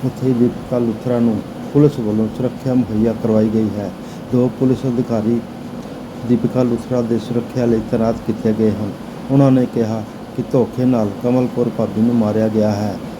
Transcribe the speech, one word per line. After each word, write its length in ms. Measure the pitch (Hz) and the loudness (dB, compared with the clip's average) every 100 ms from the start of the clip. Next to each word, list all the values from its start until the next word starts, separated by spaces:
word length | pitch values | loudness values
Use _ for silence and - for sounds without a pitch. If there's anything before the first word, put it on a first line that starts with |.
ਉੱਥੇ 220 | 127 - 131 | -4 -2 0
ਹੀ 60 | |
ਦੀਪਿਕਾ 460 | 120 120 - - 123 | 4 2 0 -4 0
ਲੁਥਰਾ 400 | 120 110 127 120 | 0 -2 -2 2
ਨੂੰ 240 | 117 107 - - - | 2 0 -6 -12 0
ਪੁਲਿਸ 260 | 143 147 143 | 4 4 4
ਵੱਲੋਂ 300 | 107 107 110 - | -2 0 0 -2
ਸੁਰੱਖਿਆ 380 | 123 - 135 | -4 -4 0
ਮੁਹੱਈਆ 380 | 127 104 107 113 | 0 2 2 2
ਕਰਵਾਈ 380 | 110 117 107 110 | 0 2 4 4
ਗਈ 140 | 110 107 | 2 0
ਹੈ। 220 | 101 98 - - - - | -2 -6 -8 -14 -14 -2
ਦੋ 180 | 123 123 117 | 2 2 2
ਪੁਲਿਸ 180 | 131 123 | 2 2
ਅਧਿਕਾਰੀ 640 | 135 120 117 113 107 120 - - - - - - - - 113 | 0 -2 0 0 2 0 -2 -12 -12 -12 -12 -12 -12 -10 0
ਦੀਪਿਕਾ 360 | 120 120 127 | 2 2 2
ਲੁਥਰਾ 400 | 123 117 - 127 | 0 0 -2 -2
ਦੇ 160 | 117 113 | 0 -2
ਸੁਰੱਖਿਆ 480 | 110 117 117 127 117 | 0 -4 -2 -2 2
ਲਈ 140 | 113 113 | 2 0
ਤੈਨਾਤ 260 | 117 113 110 - | 0 0 0 -4
ਕੀਤੇ 280 | 107 113 107 | -2 0 2
ਗਏ 120 | 110 | 2
ਹਨ। 220 | 95 104 - - - - | 2 -4 -6 -12 -14 0
ਉਹਨਾਂ 200 | 135 139 | 4 6
ਨੇ 160 | 131 120 | 6 2
ਕਿਹਾ 380 | 117 113 110 107 - - - | 0 -2 -2 -6 -14 -10 -8
ਕਿ 60 | 110 | -2
ਧੋਖੇ 320 | 135 107 - | 0 0 0
ਨਾਲ 260 | 127 123 104 98 | 2 2 0 -2
ਕਮਲ 240 | 120 127 127 - | 0 0 0 0
ਕੌਰ 140 | 117 - | -2 -2
ਭਾਬੀ 220 | 104 107 | -2 0
ਨੂੰ 140 | 117 | 2
ਮਾਰਿਆ 340 | 120 107 107 110 | 2 2 2 0
ਗਿਆ 220 | 107 107 | 2 2
ਹੈ। 280 | 101 104 92 76 | 0 -2 -4 -10